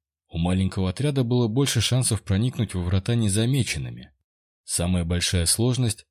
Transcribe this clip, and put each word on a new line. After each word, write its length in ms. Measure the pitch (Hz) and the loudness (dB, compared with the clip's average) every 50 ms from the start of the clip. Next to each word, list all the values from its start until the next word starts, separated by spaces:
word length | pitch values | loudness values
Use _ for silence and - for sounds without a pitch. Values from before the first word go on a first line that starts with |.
| _ _ _ _ _ _ | _ _ _ _ _ _
У 80 | - 82 | -4 -2
маленького 520 | 85 87 92 95 95 92 - 98 92 92 | 0 2 2 2 0 0 0 -2 -2 -2
отряда 340 | 92 - 127 147 139 139 123 | -2 -2 -2 -2 0 0 0
было 240 | 117 123 123 120 110 | 2 2 2 2 2
больше 340 | 107 135 143 135 - 117 | 2 0 0 0 2 0
шансов 400 | 101 - 123 131 123 - 110 98 | 0 2 2 0 0 0 -2 -2
проникнуть 540 | - - 95 95 117 127 - - 113 95 - | 0 0 0 0 0 0 -2 -2 -4 -4 -2
во 60 | 92 | -4
врата 340 | 87 87 95 95 95 - 120 | -2 0 0 0 0 0 0
незамеченными. 960 | 120 110 104 95 110 113 120 139 143 120 - - - 64 60 - 62 - - _ _ _ _ _ _ _ _ _ _ _ | 0 2 2 2 2 2 2 2 0 0 -2 -4 -6 -6 -10 -10 -14 -16 -20 _ _ _ _ _ _ _ _ _ _ _
Самая 420 | - - - 85 90 92 87 85 | -6 -4 -2 0 0 2 0 0
большая 400 | 82 87 87 - - - 90 85 | 0 0 0 0 0 0 0 2
сложность 600 | - - - 113 127 123 123 127 113 - - - _ | 2 0 0 0 0 0 0 0 -2 -2 -6 -10 _